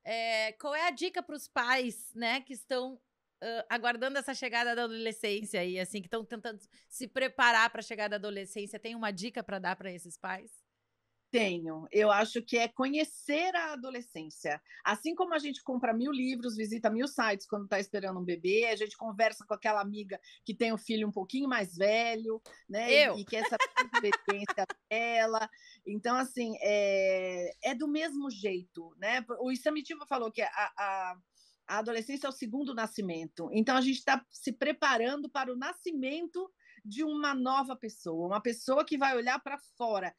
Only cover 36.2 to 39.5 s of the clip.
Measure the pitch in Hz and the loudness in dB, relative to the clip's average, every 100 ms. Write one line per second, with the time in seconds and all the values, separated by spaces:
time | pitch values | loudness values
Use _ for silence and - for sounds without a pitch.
36.2 | 339 349 381 - _ - 214 208 311 294 | -4 -6 -8 -12 _ -18 -12 -4 -2 0
37.2 | 294 269 254 269 262 262 226 - 180 165 | 0 0 2 2 0 -4 -10 -8 -6 -4
38.2 | 175 202 240 233 - 269 311 285 269 254 | 0 0 0 -2 2 2 2 2 2 2
39.2 | 240 262 277 | 2 0 -2